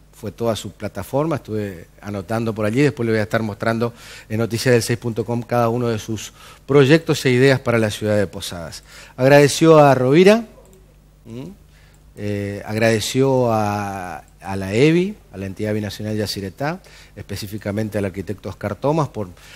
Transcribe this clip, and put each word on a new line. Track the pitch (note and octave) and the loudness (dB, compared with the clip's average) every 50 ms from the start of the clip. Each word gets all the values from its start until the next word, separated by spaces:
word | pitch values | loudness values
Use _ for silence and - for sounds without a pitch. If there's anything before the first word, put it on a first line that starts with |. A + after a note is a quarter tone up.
| _ _ | _ _
Fue | _ - - G#2 | _ -14 -14 -14
toda | F2+ - A#2 A#2 G#2+ | -10 -4 -4 -4 -4
su | - - G#2 | -4 -6 -12
plataforma, | - _ G#2+ G2 - G2+ F2+ - - C3+ D3+ E3 D#3 | -14 _ -12 -12 -10 -10 -10 -4 -2 -2 -2 -2 -4
estuve | A#2+ - - G#2+ G#2+ G#2 G2+ F#2 E2 F#2 - _ - | -6 -6 -8 -6 -6 -6 -8 -10 -14 -18 -20 _ -18
anotando | - G#2 G#2 G2 F2+ - A2+ A2+ A#2 A2+ G#2+ | -12 -10 -10 -10 -6 -4 -4 -2 -2 -2 -2
por | A2 G#2+ | -2 -2
allí, | G#2 A2 C3 | -2 2 2
después | D3 C#3 - - A#2 | 2 2 0 -2 -2
le | A2+ | 0
voy | A2 A2 | 0 0
a | G#2 | 0
estar | - - A2+ | -2 -2 -4
mostrando | A2 G#2+ G2+ - A2+ A2+ A2+ A2+ A#2+ A#2 - - - - - - - - | -2 -4 -6 -4 -4 -4 -2 -2 -4 -4 -6 -10 -20 -20 -20 -20 -12 -8
en | A2 G#2+ | -4 -4
noticiasdel | A#2 F#2+ A#2 A2 - C3 B2 A#2 | -2 -2 -4 -2 2 2 2 2
seis | A2 - A#2+ - | 2 0 -4 -4
punto | - A#2+ A2 A#2+ A2 | -4 -6 -6 -4 -4
com | - A#2+ A#2+ | -4 -6 -6
cada | A2+ - A#2+ A#2+ A#2 A2+ | -4 -4 -2 0 0 0
uno | A2+ B2 B2 A#2+ | 0 -2 -2 -2
de | A2+ G#2+ | -4 -4
sus | - - A2 G2+ - - - - - - - - _ | -6 -8 -8 -8 -10 -14 -18 -20 -20 -20 -20 -20 _
proyectos | - C3+ C#3+ C3+ B2+ D#3 D#3+ D#3+ - D3+ - - | 2 4 4 6 6 6 4 4 0 -4 0 0
e | C3+ | 0
ideas | B2 B2 C3 C#3 C3 A#2+ | 2 4 4 4 4 2
para | - A#2+ A#2 A2+ | 0 0 0 2
la | A2 G#2+ | 0 0
ciudad | G2+ - A2 G#2+ G#2 | -2 -4 -2 0 0
de | G#2 G2 | 0 0
Posadas. | E2+ - G2 - - F#2+ E2+ E2 D2+ - - - - - - - - _ | -2 -4 -12 -12 -10 -12 -12 -12 -14 -14 -18 -20 -20 -20 -20 -20 -20 _
Agradeció | - B2+ C3+ C#3+ C#3+ D3 C3+ - - D#3+ D#3+ D#3+ D3+ | 0 4 6 8 8 8 6 4 4 6 8 8 8
a | D3 C#3 C3 | 8 8 6
Rovira, | A#2 B2+ C3 C#3+ E3+ F#3+ G3 G#3+ A#3 A3+ - - - - - - - - _ _ _ _ _ _ _ _ | 4 4 4 4 6 6 6 6 4 0 -8 -18 -20 -20 -20 -20 -20 -20 _ _ _ _ _ _ _ _
¿m? | A#2 A2+ B2 C#3+ F3+ G3 - - - - - - _ _ _ _ - _ | -18 -16 -16 -16 -16 -18 -20 -20 -20 -20 -20 -20 _ _ _ _ -20 _
Eh, | - G#2+ G#2 G#2 G2+ G2+ G2+ G2+ G2+ - | -10 -6 -6 -4 -4 -4 -6 -8 -10 -10
agradeció | F2+ G#2+ A2 A2+ A2+ A2+ G#2+ G2+ - - C3 C3+ C3+ C3 B2+ B2 A#2 | -6 -2 2 2 2 2 2 -2 -2 0 0 2 2 2 2 2 2
a, | A2+ A2 G#2+ G#2 G2+ G#2 G2+ G2+ G2 G2 F2+ F2+ D#2+ C2+ - _ _ _ | 0 0 0 0 -2 -4 -4 -6 -8 -10 -10 -10 -12 -14 -16 _ _ _
a | - F#2 G2 | -10 -8 -6
la | G2 F#2+ F#2+ | -6 -4 -2
evi, | G2+ A2+ C#3 D#3 E3 F3 F3+ G3+ G#3+ - _ _ | 2 4 4 4 4 2 0 -2 -6 -12 _ _
a | - | -14
la | F#2 G2 | -12 -12
Entidad | G2 F#2 - G#2 G#2+ G#2+ | -12 -8 -6 -6 -4 -4
Binacional | G#2+ G#2 G2+ - - G#2+ G#2+ A2 | -4 -6 -8 -8 -10 -8 -6 -4
Yacyretá, | G#2 G#2 G2 - G#2 G2 F#2+ - - C#3 D3+ F3 F#3 - - - - - - - | -4 -4 -6 -6 -8 -10 -10 -10 -8 -6 -6 -6 -8 -14 -20 -20 -20 -20 -20 -20
específicamente | G2+ F#2 - G2+ F#2 A2+ F#2 G#2 G#2 - G#2 G2 G#2+ A2 G#2+ G2 G#2 | -20 -14 -12 -10 -10 -10 -12 -12 -8 -8 -6 -4 -4 -4 -4 -4 -4
al | G2+ | -4
arquitecto | G2 F2 G2 F2 G2 G2+ - - G#2 | -4 -6 -8 -10 -10 -12 -12 -12 -14
Oscar | - - - G#2 G2+ | -12 -8 -8 -8 -8
Tomás, | - - C#3 D#3 E3 C#3+ B2 | -4 -2 -2 0 0 -2 -4
por | - A2 G2+ F2+ F2+ - - - - | -6 -10 -10 -10 -12 -20 -20 -20 -20